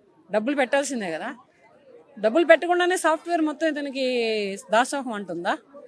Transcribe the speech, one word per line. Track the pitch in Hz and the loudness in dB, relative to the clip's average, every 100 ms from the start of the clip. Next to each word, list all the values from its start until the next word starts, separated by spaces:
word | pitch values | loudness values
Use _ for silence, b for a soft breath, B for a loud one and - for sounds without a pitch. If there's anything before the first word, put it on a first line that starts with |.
| _ _ - | _ _ -6
డబ్బులు | 208 220 285 | -2 0 0
పెట్టాల్సిందే | 247 277 269 254 190 | 0 0 0 -4 -6
కదా. | 160 214 233 _ _ _ - - - - - | -6 -8 -12 _ _ _ -20 -20 -20 -20 -2
డబ్బులు | 208 277 | 2 4
పెట్టకుండానే | 330 330 349 349 359 370 | 6 6 4 2 2 2
సాఫ్ట్‌వేర్ | 320 320 339 339 | 0 -2 -2 -2
మొత్తం | 311 302 320 | -2 -2 -2
ఇతనికి | 294 285 262 254 247 226 220 202 196 - | -2 -6 -4 -2 0 -2 -2 -4 -8 0
దాసోహం | 214 247 285 247 | 2 2 -2 -6
అంటుందా, | 208 185 170 180 302 - - | -8 -8 -6 -4 -4 -8 -20